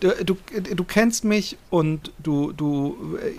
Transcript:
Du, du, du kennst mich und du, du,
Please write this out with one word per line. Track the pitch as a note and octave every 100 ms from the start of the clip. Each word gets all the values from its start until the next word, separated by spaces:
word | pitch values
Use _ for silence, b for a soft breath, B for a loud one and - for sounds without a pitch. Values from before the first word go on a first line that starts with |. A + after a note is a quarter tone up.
Du, | F#3 -
du, | F3+ F#3+ - G#3+ F#3+
du | F3+
kennst | F3+ G#3 A#3 A3+
mich | G#3+ G#3 F#3+ - -
und | F3 D#3 D#3 - -
du, | D3 C#3+ D3
du, | D3+ D3 C#3+ C#3+ - D#3 E3+ -